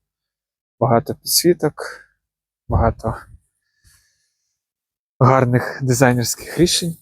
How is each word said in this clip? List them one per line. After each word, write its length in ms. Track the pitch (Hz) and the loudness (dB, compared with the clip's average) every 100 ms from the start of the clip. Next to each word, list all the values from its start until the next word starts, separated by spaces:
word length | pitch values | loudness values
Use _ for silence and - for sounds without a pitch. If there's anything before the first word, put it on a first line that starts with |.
| _ _ _ _ _ _ _ _ | _ _ _ _ _ _ _ _
Багато 340 | 117 117 - | 0 2 0
підсвіток, 840 | 110 - - 170 175 151 - - - _ _ _ _ _ _ - | -6 -4 0 0 0 -2 -6 -12 -16 _ _ _ _ _ _ -4
багато 480 | 113 113 - 113 - - - _ _ _ _ _ _ _ _ _ _ _ _ _ _ _ _ _ - | 0 0 -2 -6 -8 -12 -20 _ _ _ _ _ _ _ _ _ _ _ _ _ _ _ _ _ 2
гарних 600 | 123 131 123 123 - - | 4 4 2 0 -4 -6
дизайнерських 760 | 131 123 131 123 113 - - - | -4 2 2 2 -2 -6 -8 0
рішень. 380 | 170 - 180 165 | 0 0 -4 -8